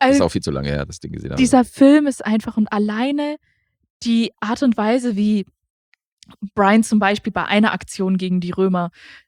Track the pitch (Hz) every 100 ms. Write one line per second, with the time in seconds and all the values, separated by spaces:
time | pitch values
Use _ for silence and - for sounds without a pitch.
0 | 262 277 87 92 82 67 71 73 - -
1 | 80 71 - - 254 262 233 - 277 302
2 | 285 - 214 220 233 220 214 208 208 214
3 | 262 285 294 302 _ _ _ _ _ _
4 | 233 226 226 - 214 240 269 220 214 247
5 | 240 202 208 208 190 _ _ _ _ _
6 | _ _ - - 202 - 196 220 220 214
7 | 196 208 220 180 - 208 214 - - -
8 | 190 185 185 180 175 185 190 180 175 -
9 | - -